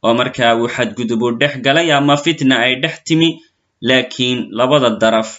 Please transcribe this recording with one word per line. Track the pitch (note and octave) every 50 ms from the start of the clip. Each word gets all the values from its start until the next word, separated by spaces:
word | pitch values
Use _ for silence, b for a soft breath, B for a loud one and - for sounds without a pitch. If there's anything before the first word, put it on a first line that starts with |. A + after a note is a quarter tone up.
| -
oo | G#2+ A#2
markaa | B2 - E3 - - B2 A#2 A#2
uu | A#2 A#2 A#2+
xadgudub | - - B2 G#2+ G2+ A#2+ B2 A2+ A#2 A2+
u | A#2 A#2+ A#2
dhex | A2+ D3 D3 C#3+ C3
galay | A#2+ C3+ C#3 D#3+ E3+ E3
ama | D3 C#3+ C#3 C#3+ C#3+ C#3+
fitna | C#3+ E3+ E3 - C#3+ C3 C3 A#2+
ay | A#2 B2+ C3 C3
dhex | C3+ D#3 D3+ - _
timi, | - E3 D#3+ E3 E3 E3 D#3+ B B B B _ _ _ _
laakiin | - A#2 C3 C3 B2 - - - B2+ B2 B2+ B2 A2+ -
labada | G2 A2 B2 B2+ C#3+ D3 B2+ A#2+ A2
daraf | G2+ A2+ A2+ A2 A2 A2 - -